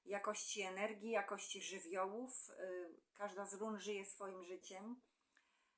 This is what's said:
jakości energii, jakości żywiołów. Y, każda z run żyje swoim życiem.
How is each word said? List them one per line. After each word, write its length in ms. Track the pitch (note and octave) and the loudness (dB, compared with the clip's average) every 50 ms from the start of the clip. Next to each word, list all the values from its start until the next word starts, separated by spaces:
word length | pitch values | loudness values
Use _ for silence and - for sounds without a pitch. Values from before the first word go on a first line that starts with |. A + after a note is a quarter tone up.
| _ | _
jakości 580 | F3+ G3+ G3+ G3+ G#3+ G#3 - - - - G#3 | 0 0 2 2 2 2 2 0 0 2 2
energii, 480 | F#3+ F#3 F#3 F#3+ G#3 A3 G#3+ G3+ G#3 A3+ | 2 0 2 2 2 2 2 -2 0 4
jakości 520 | A3+ G3+ G3+ - G#3 G3 - - - G3 | 4 4 4 4 0 -2 0 -2 -2 -2
żywiołów. 880 | F3+ - F#3 F#3 F#3 E3 F#3+ F#3 F#3+ G3 G3+ A#3 C4 B3+ - - - - | -2 -2 -4 -4 -4 0 2 2 2 2 2 -2 -2 0 0 0 0 0
Y, 500 | - - F#3 F#3 F3+ F3+ F3 E3 - - - _ _ | -2 -4 -4 -2 -2 -2 -4 -6 -8 -14 -18 _ _
każda 320 | - G#3 G3+ F#3 G3 G3+ | -4 -4 -2 -2 -2 0
z 80 | F#3 G3 | 0 0
run 260 | F#3+ A3 A3 G#3+ G3+ | 2 2 0 0 0
żyje 240 | F#3 G#3 G#3 G3 F#3+ | 0 0 0 0 2
swoim 400 | - - - G3+ F#3+ F#3+ F#3 F3 | 0 0 0 -2 -4 -4 -6 -6
życiem. 560 | F3 F#3 F3+ - - F#3+ F#3+ G#3 A3+ B3 B3+ - _ _ _ _ _ _ - _ _ _ _ _ _ _ | -6 -6 -8 -6 -8 -8 -6 -6 -6 -6 -8 -10 _ _ _ _ _ _ -20 _ _ _ _ _ _ _